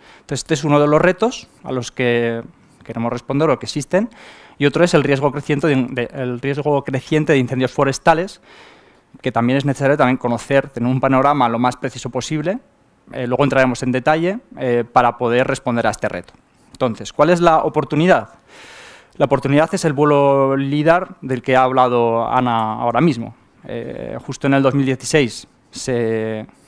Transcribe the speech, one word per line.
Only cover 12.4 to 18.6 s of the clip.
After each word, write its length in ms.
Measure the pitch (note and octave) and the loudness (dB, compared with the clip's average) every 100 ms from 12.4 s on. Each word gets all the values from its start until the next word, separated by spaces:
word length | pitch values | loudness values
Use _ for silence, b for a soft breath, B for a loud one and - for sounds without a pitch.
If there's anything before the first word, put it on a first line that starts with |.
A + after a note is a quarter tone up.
| D3+ A#3+ - _ _ _ - | -4 -6 -10 _ _ _ -16
eh, 140 | - B2 | -8 -2
luego 160 | B2 | 0
entraremos 400 | C#3+ C3+ C3 A#2 | 2 4 2 2
en 80 | B2+ | -2
detalle, 480 | B2+ D3+ D#3+ F3 A3 - - | 0 0 0 0 -4 -10 -8
eh, 280 | C3 A#2+ A#2 | -2 -2 0
para 280 | C3 A#2+ - | 2 2 2
poder 300 | B2 A#2+ C3+ | 0 2 0
responder 360 | C3+ B2+ A#2 A2 | -2 -2 0 0
a 40 | |
este 180 | G2+ G#2 | -2 -4
reto. 240 | F2+ - - _ _ _ | -6 -12 -20 _ _ _
Entonces, 420 | - B2+ G#2+ G#2 | -6 -4 -4 -6
¿cuál 180 | - D3+ | 2 2
es 100 | F3 | 4
la 240 | E3+ D#3+ | 4 4
oportunidad? 640 | D#3 C#3+ C#3 D3 F3 D3 G#2+ - B B | 2 -2 -2 2 4 2 0 -14 B B